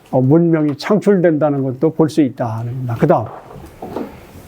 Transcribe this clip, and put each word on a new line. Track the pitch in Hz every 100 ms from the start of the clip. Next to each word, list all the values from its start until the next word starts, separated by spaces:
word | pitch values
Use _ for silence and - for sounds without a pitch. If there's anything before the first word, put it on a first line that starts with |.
| _
어, | 135
문명이 | 131 160 170 160 151 135
창출된다는 | - 208 202 196 170 151 151 143
것도 | 131 127 160
볼 | 156 156
수 | -
있다. | 139 - 123 113 120 131 127 117
그다음. | 151 151 110 - - - - - - - - - - -